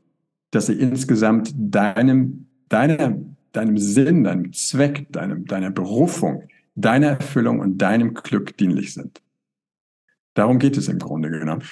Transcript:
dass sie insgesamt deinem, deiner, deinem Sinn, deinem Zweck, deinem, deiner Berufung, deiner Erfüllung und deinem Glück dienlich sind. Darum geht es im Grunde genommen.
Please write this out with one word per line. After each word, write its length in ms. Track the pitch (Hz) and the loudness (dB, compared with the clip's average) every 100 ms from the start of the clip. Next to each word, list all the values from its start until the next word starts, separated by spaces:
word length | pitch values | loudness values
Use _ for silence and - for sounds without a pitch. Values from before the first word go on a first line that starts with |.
| _ _ _ _ _ | _ _ _ _ _
dass 160 | 117 - | -2 0
sie 60 | |
insgesamt 800 | 104 127 131 - 113 110 113 110 131 | 0 0 0 0 2 4 2 0 -4
deinem, 920 | 104 101 104 95 131 131 127 - - _ - | -2 2 0 2 4 4 2 -4 -16 _ -4
deiner, 460 | 110 147 156 127 101 - - _ | 0 2 2 0 -2 -8 -18 _
deinem 260 | 113 110 104 | -4 0 0
Sinn, 460 | 101 110 139 175 | 2 2 4 4
deinem 280 | 98 90 90 | 2 0 -4
Zweck, 540 | - - - 143 143 139 | -6 -4 0 0 0 -8
deinem, 340 | - 92 101 - | -8 -8 -8 -6
deiner 240 | 95 95 | -6 -4
Berufung, 760 | 95 92 113 170 - - - - _ _ - | -4 -2 2 2 2 -2 -4 -10 _ _ -2
deiner 320 | 110 123 147 | 2 4 2
Erfüllung 520 | 135 143 - 156 113 | 0 -2 0 0 0
und 180 | 98 92 | -2 0
deinem 340 | 95 113 117 | 2 2 0
Glück 440 | 117 - 110 98 - | -4 -4 -4 -4 -2
dienlich 360 | 92 71 - | 0 0 -4
sind. 280 | - - - _ _ _ _ _ _ _ _ _ _ _ | -10 -16 -18 _ _ _ _ _ _ _ _ _ _ _
Darum 260 | - 110 127 | 0 2 4
geht 180 | 139 135 | 2 0
es 100 | - | -2
im 120 | - | -4
Grunde 320 | - 80 78 | -6 -6 -6
genommen. 320 | 80 78 80 - | -4 -4 -6 -8